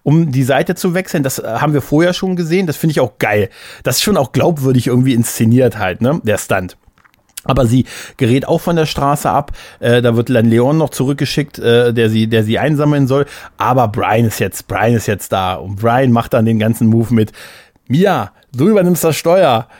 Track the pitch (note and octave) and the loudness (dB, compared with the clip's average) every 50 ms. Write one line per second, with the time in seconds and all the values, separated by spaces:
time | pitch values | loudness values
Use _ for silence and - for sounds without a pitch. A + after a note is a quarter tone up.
0 | - C#3+ D3 E3 E3+ D3+ B2 C3 C3+ A#2+ C#3 C3+ E3+ - F3 - - F#3 E3 F#3 | -2 2 2 2 2 2 0 0 0 2 0 0 0 -2 -4 -2 -2 -2 -2 -2
1 | F#3 - - E3+ C3+ C3 - - - - A2 A2+ C3+ D3+ D3 C#3 - - D3 D3+ | -4 -4 -4 -2 -2 -2 -4 -6 -8 -6 -4 -2 -2 0 0 0 -2 0 2 2
2 | E3+ F3 F3 - - F#3 F#3 F3 F3 D#3 E3 F#3+ F#3+ E3 C#3 - - D#3+ D3 E3+ | 2 2 0 -2 -4 -4 -4 -4 -2 -2 0 -2 -2 -2 -4 -2 -2 -2 0 0
3 | B2+ B2 - - C3+ A2 G#2 G#2 G2+ - - - - - - - - C3+ B2 - | -2 -2 -2 -4 -2 0 0 0 0 -2 -6 -16 -20 -20 -18 -8 -6 -4 -2 -2
4 | - G#3+ G3+ E3 C3+ - - - - E3+ E3+ D3 C3 C3+ C3 B2+ - C3+ A#2+ B2 | 0 0 0 0 0 0 -2 0 0 0 0 0 0 2 2 2 2 2 0 2
5 | C3 C3+ B2+ A2+ A2+ - - - A#2 A2 A#2+ B2+ C3 A#2 - A2 G2+ F#2 F2 - | 2 2 2 0 0 -2 -2 0 2 2 4 4 4 2 0 -2 -4 -4 -4 -2
6 | - C3+ D#3 - - A2 G2+ F#2 - - A2+ F#2+ F#2 F#2 - _ _ _ _ _ | -2 -2 -2 -2 -2 -2 -2 -2 -2 -2 -2 -2 -4 -6 -14 _ _ _ _ _
7 | _ _ _ _ _ _ - - - - C3 C#3 C3 A2 A#2+ C3 A#2 - - - | _ _ _ _ _ _ -20 -14 -6 -2 0 0 2 2 2 2 0 0 -4 -18
8 | - - - - C3 A2+ B2 C#3 - - D#3+ E3 - F3+ E3+ E3 D#3 D3+ - - | -18 -16 -6 -4 0 0 2 0 0 0 -2 -2 -2 -2 0 0 0 -2 -2 -2
9 | C#3 C#3 D3 D3 - B2+ F2 C3+ D3 - - - - - - - - A#2 A#2+ B2 | -2 -2 -2 -2 -2 -2 -2 -2 -2 -4 -10 -14 -16 -20 -14 -6 0 2 2 2
10 | A#2+ A#2+ A2+ A#2 A#2 C3 B2+ A#2 A2+ A#2 A2+ A#2 B2 C3+ D3+ D#3+ D#3 C3+ - - | 2 2 2 2 0 0 2 2 4 4 4 4 2 2 2 0 0 -2 -2 -4
11 | C3+ C3 C#3+ - C#3 - - D3+ D3 - - - - A#2 A#2 A#2+ B2 A#2+ A2+ A#2+ | -2 -2 -2 -2 -4 -4 -2 -4 -6 -6 -8 -4 0 2 2 4 2 2 2 2
12 | A2+ A2 A2 A2 A2 A2 A2+ A2+ G#2+ G#2+ A2+ F#2 A2+ D3 D#3 C#3 D3+ D3 D3 C#3+ | 0 2 2 0 0 0 0 0 0 0 -2 -2 0 0 0 0 0 0 2 2
13 | C#3 B2 C3+ C#3 C#3 - - - - - _ - G2 A2+ B2+ C3 B2 G#2+ G#2 - | 2 2 2 0 0 -2 -6 -20 -20 -18 _ -4 -2 0 2 2 0 0 -2 -2
14 | F#2 F#2 G#2+ A2+ A#2+ A2 - - A2+ F#2+ - - - - G2+ F#2+ G#2 A#2 A#2+ A2 | -2 0 2 2 2 0 0 -2 -6 -6 -6 -10 -12 -8 -4 -2 0 0 0 0
15 | - - G#2 F2+ - - A2 G2 F#2 F#2 F#2 D2 C2+ F#2+ G2+ G2 G#2+ A#2 A#2 B2+ | 0 -2 -6 -6 -4 -6 -4 -2 -2 -2 -4 -6 -8 -10 -8 -2 0 0 2 2
16 | C3+ B2+ A#2 A#2 A2+ - - B2 A2 A2+ A2+ A2 G#2+ A2+ A2+ - A#2 A2 A2 A#2 | 2 2 2 2 0 0 0 0 2 2 0 0 0 0 0 0 2 2 2 2
17 | A2+ G#2 B2 A2+ A2 - - - - - - - - _ _ _ _ - A#2+ E3 | 2 2 2 0 0 0 -4 -16 -20 -20 -20 -20 -20 _ _ _ _ -2 0 2
18 | F#3+ G3+ F3 C#3 G2+ - _ _ _ _ - A#2+ C#3+ G#3 A3 G3 F3 F3+ F3+ - | 2 2 2 0 -4 -8 _ _ _ _ -4 0 2 2 4 4 4 2 0 2
19 | - D#3+ C#3+ - - E3 F3 F#3+ F3+ D3 A#2+ A2+ A#2 _ - | 0 -2 -2 0 0 2 2 4 4 4 2 0 -2 _ -16